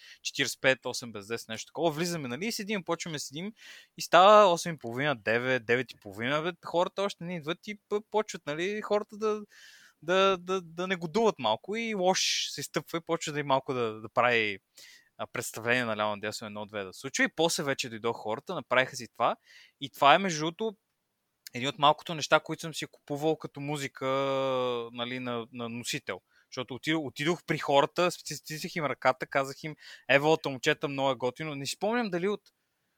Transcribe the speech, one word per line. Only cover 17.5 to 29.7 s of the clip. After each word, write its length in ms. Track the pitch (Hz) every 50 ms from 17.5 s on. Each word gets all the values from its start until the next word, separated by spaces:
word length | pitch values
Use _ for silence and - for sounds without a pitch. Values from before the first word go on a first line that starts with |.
| - - 160
вече 260 | 139 135 - - 123
дойдоха 300 | 113 107 107 117 113 -
хората, 360 | - 107 107 - - - 185
направиха 400 | 156 123 - 123 127 131 127 -
си 120 | 123 117 -
това. 280 | _ - 117 143 208 - _ _ - - - - _ -
И 80 | 139 135
това 260 | - - 143 139 151
е, 20 | 180
между 220 | 196 190 165 151
другото, 360 | 156 165 170 - 220 226 202 _ _ _ _ _ _ _ _ _ _ _ _ _ - - -
един 160 | 123 120 143
от 100 | 135 -
малкото 360 | 139 147 151 - - - 170
неща, 240 | 151 135 - 170 156
които 220 | - - 160 -
съм 120 | - 165 147
си 120 | - 160
купувал 500 | - _ _ _ - 147 139 151 160 156
като 240 | 151 - - - 143
музика, 460 | 139 143 151 143 139 139 - - 135 131 135 135 139 135 135 135 135 135 131 127 127 123 123 120 117 117
нали, 280 | 120 123 117 120 127 131
на, 280 | 127 123 120 117 113 117 131
на 160 | 120 120 117
носител. 520 | 117 120 117 - - 143 - - 98 90 _ _ _ _ _ _
Защото 240 | - 135 123 - 131
отидох, 300 | 117 - 151 160 165 151
отидох 380 | 127 - - 147 156 180 - -
при 120 | - 165 -
хората, 540 | - - 143 139 143 - - - 180 180
стис-, 240 | - - - - 151
стиснах 400 | - - - 156 156 - 175 -
им 100 | 175 151
ръката, 420 | 139 131 - - 131 131 - - -
казах 360 | - 143 139 135 139 - -
им: 120 | 156